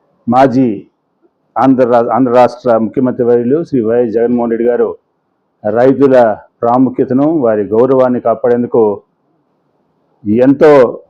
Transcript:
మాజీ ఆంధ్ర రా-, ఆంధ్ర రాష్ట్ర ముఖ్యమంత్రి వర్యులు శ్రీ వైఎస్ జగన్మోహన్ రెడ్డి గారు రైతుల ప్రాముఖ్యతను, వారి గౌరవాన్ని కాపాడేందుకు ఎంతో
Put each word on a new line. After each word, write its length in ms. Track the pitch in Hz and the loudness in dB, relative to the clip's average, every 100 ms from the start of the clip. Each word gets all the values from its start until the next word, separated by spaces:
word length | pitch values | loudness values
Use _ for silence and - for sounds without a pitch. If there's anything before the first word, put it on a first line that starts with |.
| _ _ - | _ _ -4
మాజీ 580 | 123 135 123 123 98 - _ _ _ _ _ _ 110 | 0 2 2 -2 -4 -12 _ _ _ _ _ _ -2
ఆంధ్ర 300 | 131 127 120 | 0 2 2
రా-, 220 | 120 120 | 0 0
ఆంధ్ర 220 | 113 127 | -2 0
రాష్ట్ర 460 | 120 120 - 123 113 | 2 2 0 -2 -2
ముఖ్యమంత్రి 480 | 107 139 127 110 120 | -2 -4 -4 -2 0
వర్యులు 380 | 120 120 151 | 0 0 -4
శ్రీ 180 | 170 131 | -4 -4
వైఎస్ 320 | 107 117 123 | -2 -2 -2
జగన్మోహన్ 380 | 113 120 120 117 | -2 -2 -2 -4
రెడ్డి 140 | 113 120 | -2 -2
గారు 320 | 120 107 - _ _ _ _ _ _ 107 | -2 -2 -6 _ _ _ _ _ _ -6
రైతుల 680 | 113 131 131 139 127 117 98 - - | 0 0 2 2 4 2 -2 -10 -6
ప్రాముఖ్యతను, 760 | 117 127 127 123 120 127 147 165 | -2 0 0 -2 -4 -2 -2 0
వారి 260 | 117 107 | -2 -2
గౌరవాన్ని 560 | 98 110 127 131 127 123 | -2 0 2 2 0 0
కాపాడేందుకు 840 | 117 110 123 120 120 123 107 98 _ _ _ _ _ _ _ _ _ _ _ _ 101 | -4 -2 -2 -2 -2 0 0 -2 _ _ _ _ _ _ _ _ _ _ _ _ -4
ఎంతో 720 | 113 131 143 160 143 120 - - | 0 0 4 4 6 4 -2 -8